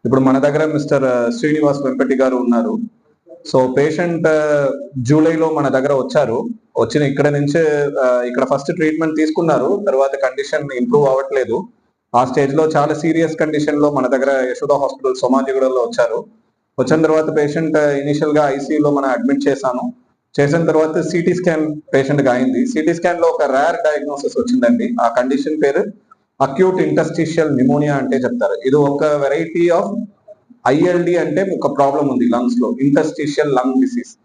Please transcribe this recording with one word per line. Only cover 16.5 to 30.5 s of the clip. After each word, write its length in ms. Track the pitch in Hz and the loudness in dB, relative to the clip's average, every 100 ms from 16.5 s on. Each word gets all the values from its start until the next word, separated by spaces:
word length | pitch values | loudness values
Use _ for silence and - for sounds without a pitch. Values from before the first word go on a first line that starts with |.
| _ _ - | _ _ -4
వచ్చిన 220 | 123 156 | 0 2
తర్వాత 360 | 156 156 156 156 | 2 2 0 0
పేషెంట్, 400 | 147 160 160 151 | 0 -2 0 0
ఆ, 120 | 147 | 2
ఇనిషియల్ 480 | 139 139 147 156 151 | 0 -2 -2 0 2
గా 120 | 143 | 0
ఐసీయూలో 420 | 139 139 151 147 | -2 -2 0 2
మనం 180 | 143 135 | 0 0
అడ్మిట్ 380 | 120 123 139 139 | 0 0 0 0
చేశాను. 460 | 135 131 123 123 - _ _ _ - | 0 -2 -4 -8 -10 _ _ _ -2
చేసిన 260 | 143 165 | 0 2
తర్వాత 360 | 160 156 156 170 | 2 2 2 -2
సిటీ 320 | - 175 180 | -2 -2 0
స్కాన్ 480 | 175 175 156 151 151 - | 0 0 0 -4 -6 -2
పేషెంట్ 280 | 135 135 143 | 0 0 0
కి 80 | 127 | 2
అయింది. 380 | 123 131 120 - | 2 0 0 -2
సిటీ 260 | 156 156 | 0 -2
స్కాన్ 280 | 170 180 170 | 0 -2 2
లో 60 | 165 | 0
ఒక 140 | 165 | 2
రేర్ 340 | 143 131 156 | 0 2 0
డయాగ్నోసిస్ 640 | 170 156 147 139 139 - 135 | 0 0 -2 -4 -4 -4 -2
వచ్చిందండి. 560 | 120 127 120 120 113 120 | 0 2 2 2 0 0
ఆ 60 | 117 | 0
కండిషన్ 560 | 127 127 135 151 156 | 0 0 -2 -2 0
పేరు 220 | 143 151 208 - _ _ _ _ | 0 0 -2 -8 _ _ _ _
అక్యూట్ 400 | 135 - 185 185 | -2 2 2 2
ఇంటర్స్టిషియల్ 760 | 156 151 156 - 156 - 156 | 0 0 0 -2 -2 0 0
న్యూమోనియా 400 | 127 135 147 147 | 2 2 2 0
అంటే 220 | 139 127 127 | -2 -2 -2
చెప్తారు. 360 | 123 120 - - | -2 -2 -4 -2
ఇది 100 | 131 | 0
ఒక 300 | 147 143 143 | 2 2 0
variety 720 | 151 147 139 151 165 170 170 170 | 0 0 0 -2 -2 0 2 2
of 260 | 202 202 - _ - - _ | 0 -6 -10 _ -20 -20 _